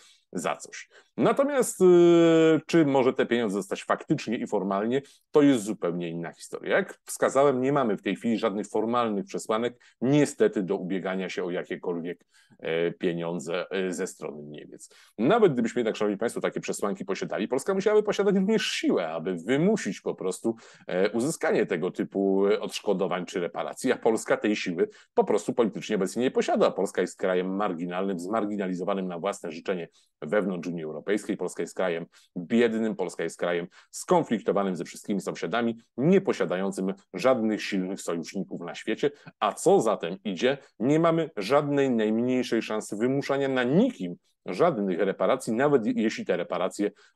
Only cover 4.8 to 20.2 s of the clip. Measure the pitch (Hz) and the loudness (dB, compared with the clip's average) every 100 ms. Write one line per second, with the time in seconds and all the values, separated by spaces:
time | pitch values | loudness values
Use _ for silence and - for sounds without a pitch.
4.8 | 110 131 135 _ _ 151 143 131 104 98 | 0 -2 -4 _ _ 4 6 4 0 -4
5.8 | 87 85 85 85 82 - - - - 139 | -4 -2 -4 -6 -8 -12 -14 -10 -2 -2
6.8 | 196 - - - 123 135 143 127 127 143 | -2 -10 -12 -2 0 4 4 4 2 2
7.8 | 120 95 104 95 117 110 113 104 95 110 | 0 0 -2 -2 0 0 0 -2 -4 -2
8.8 | 110 120 117 101 95 92 - 110 120 120 | 0 0 0 -2 -4 -8 -4 -2 -2 -6
9.8 | _ - 123 147 139 - 107 107 92 98 | _ -4 2 4 4 4 2 2 -2 -2
10.8 | 90 95 92 95 92 - 92 87 76 87 | -2 -4 -4 -4 -4 -4 -4 -4 -6 -8
11.8 | 95 87 85 85 _ _ _ - - 82 | -6 -6 -6 -10 _ _ _ -10 -4 0
12.8 | 85 - 92 85 85 87 78 90 82 95 | -2 0 -2 -2 -4 -6 -4 -6 -4 -4
13.8 | 92 87 92 - 76 76 73 76 - - | -4 -4 -6 -8 -12 -12 -14 -16 -18 -20
14.8 | - - _ - 120 233 202 123 113 123 | -20 -20 _ -2 2 6 4 4 0 0
15.8 | 110 95 104 98 113 - 90 - - 95 | -2 0 -2 0 -2 -2 -4 -4 -6 -4
16.8 | 104 98 95 95 85 - 107 135 - 190 | -4 -4 -6 -6 -4 -4 -2 -2 -2 0
17.8 | 208 214 208 190 196 196 190 220 - - | 2 2 2 0 2 2 2 0 0 -2
18.8 | 320 127 82 82 82 87 87 139 180 220 | 0 2 0 -4 -4 -4 0 2 4 2
19.8 | - - 92 - | -2 -6 -6 -4